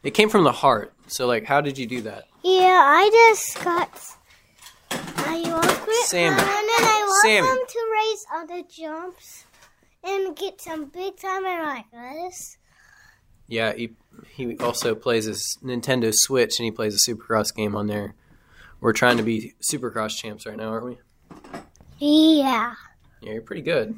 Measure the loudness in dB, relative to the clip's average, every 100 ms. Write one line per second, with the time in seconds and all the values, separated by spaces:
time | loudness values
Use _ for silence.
0 | -2 2 4 6 4 4 2 2 -2 _
1 | -14 -4 0 0 0 0 0 -8 -8 -8
2 | -10 -14 -20 _ 0 4 6 6 8 6
3 | 6 8 8 6 -4 -6 -4 -2 -4 -8
4 | -20 -20 _ _ _ _ -20 _ _ -10
5 | -8 -6 -4 -4 -2 0 2 0 0 -2
6 | 0 0 2 2 0 -2 0 2 2 2
7 | 2 4 6 6 4 0 -4 -6 -2 -2
8 | -2 -6 -8 -12 -10 -14 -14 -14 -12 -10
9 | -12 -16 -20 -20 _ _ _ _ _ _
10 | -6 -4 -4 -6 -10 -10 -12 -12 -10 -10
11 | -10 -8 -8 -6 -4 -4 -6 -8 -14 -20
12 | -16 -12 -12 -12 -20 _ _ _ _ _
13 | _ _ _ _ _ -2 -2 -4 -10 -12
14 | _ -20 _ -10 -10 -4 -4 -2 -4 -2
15 | 0 0 -2 -8 -8 -10 -8 -6 -2 0
16 | 2 2 2 2 2 0 -4 -2 -2 0
17 | -2 -2 0 0 0 -4 -4 -2 -4 -4
18 | -8 -14 _ _ _ _ -20 -4 -2 2
19 | 2 2 0 -4 -6 _ -8 -6 -6 -6
20 | -6 -8 -12 -14 -14 -10 -8 -8 -10 -14
21 | _ _ _ -20 -18 -18 -18 _ -20 -4
22 | 2 6 6 4 2 -2 -4 -10 -20 _
23 | _ _ -12 -12 -10 -10 -2 -2 -2